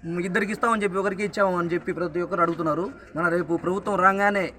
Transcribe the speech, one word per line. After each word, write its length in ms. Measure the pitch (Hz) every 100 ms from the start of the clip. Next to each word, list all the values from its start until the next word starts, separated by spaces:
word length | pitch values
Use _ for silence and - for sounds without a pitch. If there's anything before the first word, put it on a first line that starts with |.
| 165
మ్, 140 | 175 185
ఇద్దరికి 260 | 190 220
ఇస్తామని 280 | 214 233 220
చెప్పి 140 | 202 185
ఒకరికి 240 | 190 196 208
ఇచ్చాము 300 | 214 196 180
అని 120 | 175
చెప్పి 180 | 170 180
ప్రతి 280 | 160 175 165
ఒక్కరు 180 | 175 185
అడుగుతున్నారు. 400 | 170 170 160 151 202 - - 151
మన 80 | 170
రేపు 260 | 175 156 170
ప్రభుత్వం 320 | 160 190 202 190
రాగానే 400 | 185 196 202 202 165